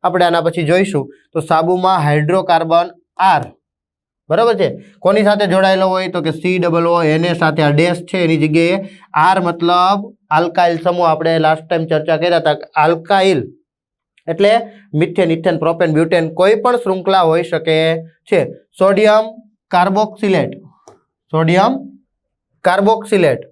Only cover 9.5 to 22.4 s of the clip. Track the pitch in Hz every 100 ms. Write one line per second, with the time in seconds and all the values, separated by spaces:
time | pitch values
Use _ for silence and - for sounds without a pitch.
9.5 | 170 170 180 180 202 202 _ _ 156 170
10.5 | 170 175 170 170 175 170 156 165 165 156
11.5 | 160 160 170 165 156 156 160 170 170 160
12.5 | 147 - - 151 165 165 196 190 170 110
13.5 | - _ _ _ _ _ _ - 165 202
14.5 | 226 233 - _ 151 165 165 175 160 165
15.5 | 165 156 165 170 156 160 175 160 165 185
16.5 | 214 226 240 233 190 180 190 170 160 170
17.5 | 160 160 156 160 165 165 _ _ 185 139
18.5 | - _ - 190 202 214 214 220 - -
19.5 | _ _ 180 185 190 214 214 208 185 131
20.5 | - - _ - _ _ _ _ 160 160
21.5 | 175 214 269 - - _ _ _ _